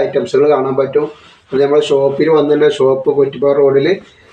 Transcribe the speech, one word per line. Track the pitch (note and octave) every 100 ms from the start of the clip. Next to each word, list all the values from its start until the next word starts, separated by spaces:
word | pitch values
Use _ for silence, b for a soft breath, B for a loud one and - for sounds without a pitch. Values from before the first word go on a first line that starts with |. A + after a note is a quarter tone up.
ഐറ്റംസുകൾ | C3+ C#3 B2 C3+ D3
കാണാൻ | C#3 C3+ C3
പറ്റും. | C3+ D3 D3+ B B B _
അത് | C3+
നമ്മളെ | C#3 D3+ D3
ഷോപ്പിൽ | C#3 C#3 C#3 D#3 D#3
വന്നിട്ടുണ്ട്. | C#3+ D3 D3+ C#3
ഷോപ്പ് | C3 C3+ D3+ C#3
കുറ്റിപ്പാറ | C3+ C3+ C#3 C#3
റോഡിൽ | C#3 C3+ D3+ F#3 b b b